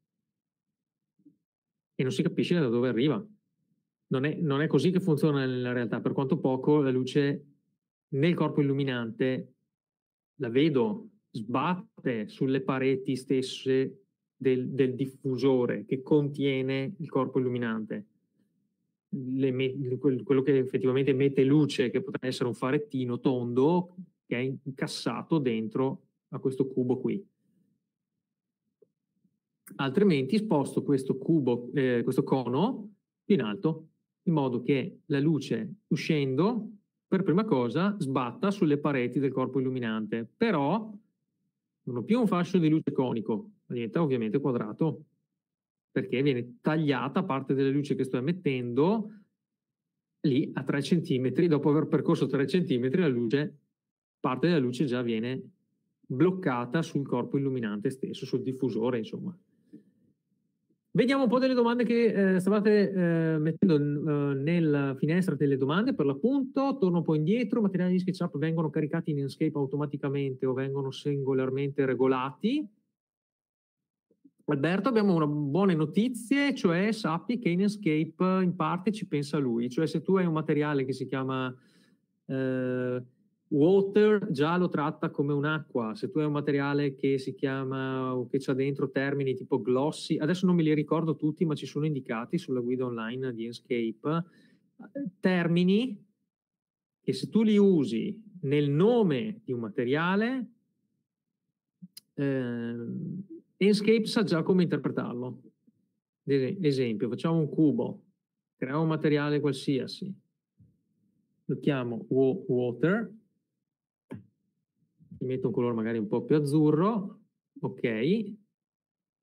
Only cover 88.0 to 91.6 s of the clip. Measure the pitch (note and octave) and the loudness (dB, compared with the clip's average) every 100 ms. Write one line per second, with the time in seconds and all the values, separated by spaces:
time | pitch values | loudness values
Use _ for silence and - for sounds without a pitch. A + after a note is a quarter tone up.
88 | C3 B2+ A#2+ C#3 C#3+ C3 C#3 C#3 C3+ C#3 | -2 -4 -2 -4 -2 -2 -2 -2 -2 -2
89 | C#3 C#3+ C3+ B2+ - C3 A2 B2+ D3 D3 | -2 -2 -2 -4 -2 -2 0 0 0 -2
90 | - D#3+ D3+ F3+ F#3+ F3 D#3 D3+ D3+ D#3 | -4 -2 0 2 2 4 2 0 0 0
91 | D#3+ D3 D#3 D3+ E3+ C#3+ | 0 -2 -2 0 -2 -2